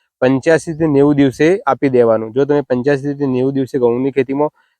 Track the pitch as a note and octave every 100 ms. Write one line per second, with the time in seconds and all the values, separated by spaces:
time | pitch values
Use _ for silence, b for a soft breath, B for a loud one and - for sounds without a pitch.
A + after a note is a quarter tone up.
0 | _ - C3 C3+ E3 D#3+ - D3+ D#3+ C#3
1 | C#3+ C#3 C#3 - D3+ G3 - B2+ C#3+ B2
2 | A#2 A2 A2+ A#2+ C#3+ D3 C3+ B2+ B2+ C#3
3 | C#3+ C#3+ C#3 B2+ C3 C3+ B2+ C#3 A#2+ A#2+
4 | C3+ C3+ B2+ C#3 D3+ _ _